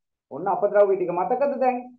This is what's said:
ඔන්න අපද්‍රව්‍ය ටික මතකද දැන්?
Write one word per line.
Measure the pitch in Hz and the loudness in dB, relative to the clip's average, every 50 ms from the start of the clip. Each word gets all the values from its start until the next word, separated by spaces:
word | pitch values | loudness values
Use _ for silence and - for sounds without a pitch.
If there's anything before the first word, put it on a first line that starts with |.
| _ _ _ _ _ _ | _ _ _ _ _ _
ඔන්න | - 139 175 202 | -14 -8 -6 -4
අපද්‍රව්‍ය | 180 - 202 202 202 202 208 196 196 | -2 0 0 2 4 4 4 4 4
ටික | 185 180 180 175 | 0 -2 -2 -2
මතකද | - - 240 247 254 285 285 277 240 | -2 -2 -2 -2 -2 0 -2 -2 0
දැන්? | 254 254 247 247 - - - | 0 0 0 -2 -6 -12 -18